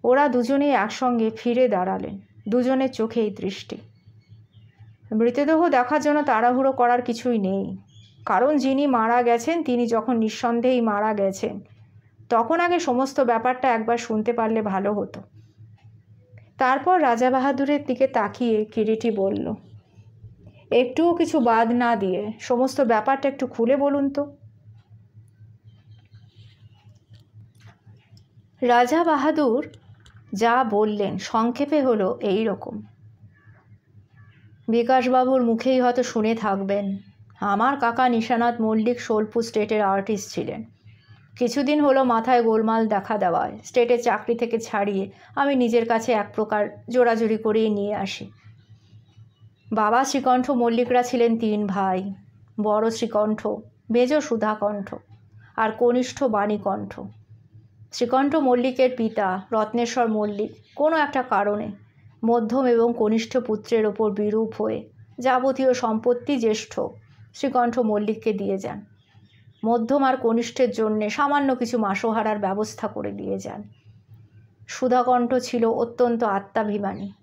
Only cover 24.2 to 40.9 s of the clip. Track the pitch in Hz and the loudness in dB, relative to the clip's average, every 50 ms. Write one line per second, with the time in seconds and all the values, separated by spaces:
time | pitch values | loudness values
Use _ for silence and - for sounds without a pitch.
24.2 | 285 285 - _ - - _ _ _ - - - _ _ - - - _ _ - | -6 -6 -10 _ -20 -20 _ _ _ -20 -20 -20 _ _ -20 -20 -20 _ _ -20
25.2 | - _ _ _ - - - _ _ - - - _ 107 - - _ _ - - | -20 _ _ _ -20 -20 -20 _ _ -20 -20 -20 _ -20 -20 -20 _ _ -20 -20
26.2 | - - _ - - - _ _ - - - _ _ - - _ _ _ - - | -20 -20 _ -20 -20 -20 _ _ -20 -20 -20 _ _ -20 -20 _ _ _ -20 -20
27.2 | - _ _ - - - _ _ - - _ _ _ - - - _ _ - - | -20 _ _ -20 -20 -20 _ _ -20 -20 _ _ _ -20 -20 -20 _ _ -20 -20
28.2 | - _ _ - _ _ _ _ 262 240 240 240 247 247 302 330 349 330 302 269 | -20 _ _ -20 _ _ _ _ 0 2 4 4 4 4 2 2 2 2 2 2
29.2 | 262 311 311 311 294 247 214 190 - - - - _ - - _ _ - _ - | 0 0 0 2 2 2 0 0 -2 -6 -16 -20 _ -20 -20 _ _ -20 _ -20
30.2 | - - - 190 226 233 240 254 262 220 208 208 214 214 214 208 202 196 - 190 | -16 -12 -4 0 2 2 2 2 2 2 2 0 0 0 0 -2 -4 -4 -4 -6
31.2 | - - - 220 226 247 240 - 285 285 311 302 269 262 233 208 190 185 - - | -8 -2 0 0 0 0 0 -2 -2 0 2 2 2 2 2 2 0 -2 -2 -2
32.2 | - 202 185 208 226 226 - - - - - 214 214 - _ _ - - - _ | -2 0 0 0 0 -2 -4 -6 -8 -12 -12 -14 -14 -16 _ _ -20 -20 -20 _
33.2 | - - _ _ _ - - - _ _ - _ _ _ _ - - _ _ - | -20 -20 _ _ _ -20 -20 -20 _ _ -20 _ _ _ _ -20 -20 _ _ -20
34.2 | - - _ - - - - _ - - 226 233 233 233 262 262 247 254 254 254 | -20 -20 _ -20 -20 -20 -20 _ -4 0 0 2 4 4 4 4 4 4 2 4
35.2 | 254 254 262 262 240 233 226 226 - 262 262 254 247 247 247 254 247 247 - 233 | 4 4 2 2 2 2 0 0 2 2 2 4 4 2 2 0 -2 -2 -2 -2
36.2 | 214 220 226 226 214 208 196 196 196 196 202 202 202 196 196 196 - - _ _ | 0 0 -2 -2 -2 -2 -2 -2 -2 -2 -2 -2 -2 -4 -6 -8 -10 -18 _ _
37.2 | - - - - 190 202 202 202 226 269 277 277 254 233 233 247 254 254 240 226 | -20 -20 -12 -6 -2 -2 0 2 2 0 2 0 -2 -2 2 2 2 2 2 0
38.2 | 226 - 254 226 240 240 233 226 220 220 220 220 214 240 247 240 - - 220 214 | 0 0 0 2 2 0 0 0 -2 0 0 0 0 0 -2 -2 -2 -2 0 0
39.2 | 214 208 - 233 226 233 - 214 208 214 220 214 208 190 196 196 196 208 214 202 | 0 0 -2 -4 -4 -2 -2 -4 -2 0 0 0 2 2 0 0 -2 -2 -4 -6
40.2 | - - - 175 - - - 226 226 - _ _ _ - | -6 -8 -8 -8 -6 -6 -8 -10 -12 -16 _ _ _ -20